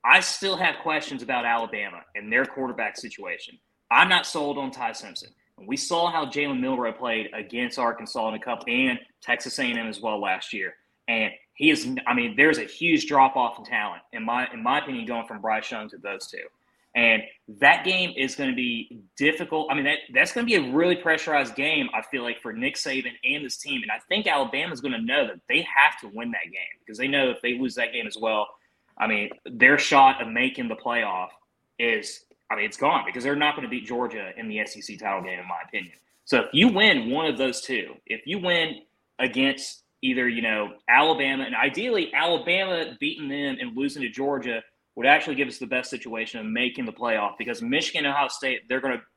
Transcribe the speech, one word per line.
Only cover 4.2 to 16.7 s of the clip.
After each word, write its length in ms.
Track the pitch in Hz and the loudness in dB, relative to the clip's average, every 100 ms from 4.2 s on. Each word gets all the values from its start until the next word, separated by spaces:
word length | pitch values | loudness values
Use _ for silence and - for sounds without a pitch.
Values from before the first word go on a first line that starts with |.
| 175 | 2
sold 320 | 165 147 143 | -4 -2 -2
on 140 | 135 | -6
Ty 220 | 131 120 | -6 -6
Simpson. 360 | 113 107 85 - _ _ _ | -6 -12 -14 -16 _ _ _
We 160 | 98 135 | -6 -4
saw 360 | - 170 170 | 0 2 2
how 140 | 165 143 | 0 -2
Jalen 340 | 143 147 131 | -2 -2 0
Milroe 340 | 127 131 117 | 0 0 -2
played 360 | 110 123 113 104 | -2 -2 -2 -2
against 460 | 107 101 117 123 123 | -8 -8 -4 -4 0
Arkansas 480 | 117 117 110 123 110 | -2 -2 -8 -4 -2
in 60 | 110 | -4
a 40 | |
couple, 260 | 123 117 - | -6 -6 -2
and 260 | 123 131 120 - _ | 2 2 0 -8 _
Texas 360 | - 117 127 - | -4 -4 -4 -4
A 40 | |
and 160 | 123 120 | -2 -2
M 80 | 113 | -6
as 120 | 101 | -6
well 200 | 110 107 | -4 -2
last 320 | 101 95 - | -2 -2 -4
year. 220 | 107 95 - _ _ - | -6 -8 -10 _ _ -4
And 240 | 117 107 - _ - | -2 -2 -6 _ 2
he 160 | 151 | 4
is, 160 | 147 120 127 120 | 4 0 -4 0
I 80 | |
mean, 220 | 123 120 107 | 0 0 4
there's 220 | 151 147 | 4 4
a 40 | 104 | -2
huge 420 | - 170 156 - | -4 2 2 4
drop 280 | 139 131 131 | 6 6 6
off 220 | 120 117 | 0 -2
in 80 | 110 | -4
talent, 380 | 120 104 85 _ | -2 -2 -8 _
in 100 | 117 | -8
my, 240 | 110 120 127 | -2 -2 -2
in 80 | 120 | -2
my 180 | 117 143 | 0 0
opinion, 260 | 143 127 113 | 0 -8 -4
going 180 | 120 113 | -6 -6
from 160 | 110 | -6
Bryce 300 | 110 110 107 | -2 -2 -2
Young 180 | 117 107 | -8 -10
to 80 | - | -12
those 300 | 101 98 - | -10 -10 -10
two. 160 | - - _ _ | -14 -14 _ _